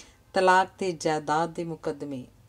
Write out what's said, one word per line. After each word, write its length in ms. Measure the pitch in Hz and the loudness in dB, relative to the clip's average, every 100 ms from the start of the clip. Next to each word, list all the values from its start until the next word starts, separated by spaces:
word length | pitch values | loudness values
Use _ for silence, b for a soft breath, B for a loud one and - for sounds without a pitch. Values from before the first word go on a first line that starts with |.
| B B _ | B B _
ਤਲਾਕ 360 | 190 185 185 185 - | 2 6 6 4 -2
ਤੇ 120 | 190 | -6
ਜਾਇਦਾਦ 640 | 160 160 156 151 151 170 | -2 -2 -2 0 -2 -2
ਦੇ 100 | 165 | -4
ਮੁਕੱਦਮੇ 600 | 170 156 160 147 147 135 - _ | -10 -6 -8 -8 -8 -10 -12 _